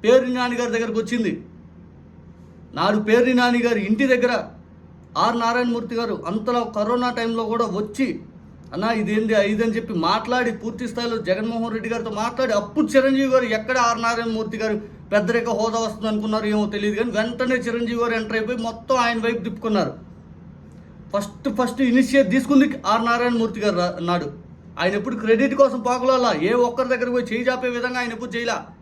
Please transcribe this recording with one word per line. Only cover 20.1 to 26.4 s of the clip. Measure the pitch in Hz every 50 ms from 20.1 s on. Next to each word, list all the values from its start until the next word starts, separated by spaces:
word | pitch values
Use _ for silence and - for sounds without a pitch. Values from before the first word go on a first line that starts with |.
| - - - - - - - - - - - - - - - - - - - - -
ఫస్ట్, | 202 202 - - - - 277
ఫస్ట్ | 208 254 247 240 233 -
ఇనిషియేట్ | 269 240 233 262 254 - 254 277 269 180
తీసుకుంది | 214 269 - - 285 269 262 - - - -
ఆర్ | 185 214 226 233
నారాయణమూర్తి | 233 233 233 240 247 240 226 226 220 180 214
గారు | 208 208 180
రా-, | 175 175 180 - 156 170
నాడు. | 175 175 175 151 143 - - - - - - - - - 147
ఆయన | 165 190 202
ఎప్పుడు | 202 - 262 226
క్రెడిట్ | 208 220 220 226 220 269 269 269
కోసం | 269 277 262 - 247
పాకులాలా, | 214 240 247 254 247 262 269 247 247 233 185
ఏ | 151